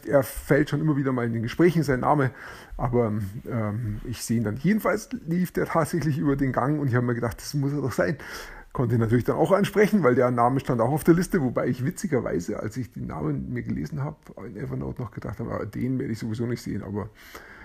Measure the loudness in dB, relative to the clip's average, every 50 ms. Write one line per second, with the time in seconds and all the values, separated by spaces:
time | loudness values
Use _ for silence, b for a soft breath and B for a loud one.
0 | -2 2 4 4 4 2 -4 -6 0 2 4 4 4 2 0 0 2 2 2 2
1 | 2 0 0 0 0 -2 -2 -2 -4 -2 2 4 4 6 6 4 2 2 2 2
2 | 4 4 4 4 4 2 0 B B B B B B B B -4 -2 0 2 2
3 | 2 2 0 -2 -4 -6 -8 -10 -10 -6 -4 -2 -2 -2 -2 -4 -4 -4 -6 -6
4 | -6 -8 -8 -8 -4 -2 0 0 0 0 -2 0 2 2 2 2 2 0 0 0
5 | -2 -6 -10 -10 -4 -2 0 0 0 0 0 -2 -2 0 2 0 0 2 0 0
6 | 0 0 0 2 2 2 2 2 2 0 2 2 2 2 2 2 2 2 2 2
7 | 2 2 0 0 -2 -4 -4 -4 -10 -6 -4 -2 -2 0 -2 -2 -2 -2 0 0
8 | 0 0 0 -4 B B B B B B B B B B -2 -2 0 2 2 2
9 | 2 4 2 2 2 2 2 2 4 4 4 4 4 2 4 4 4 6 6 4
10 | 6 6 6 6 4 4 4 4 4 4 4 2 0 0 2 2 2 2 2 2
11 | 4 4 4 4 4 2 0 0 0 2 0 0 0 0 0 0 -2 -4 -4 -4
12 | -4 0 0 0 0 0 -2 -2 -2 -4 -6 -4 -6 -6 -6 -6 -8 -8 -8 -10
13 | -10 -8 -6 -6 -4 -4 -4 -4 -6 -6 -6 -6 -6 -4 -4 -4 -4 -6 -6 -6
14 | -6 -6 -8 -10 _ -20 -18 -16 -14 -14 -12 -10 -8 -6 -6 -6 -6 -6 -6 -8
15 | -8 -10 -10 -10 -10 -10 -8 -8 -8 -6 -6 -6 -6 -6 -6 -4 -4 -2 -2 -2
16 | -2 -4 -6 -6 -6 -6 -6 -4 -4 -4 -4 -6 -6 -6 -8 -8 -8 -6 -6 -6
17 | -6 -8 -12 B B B B B B B B B B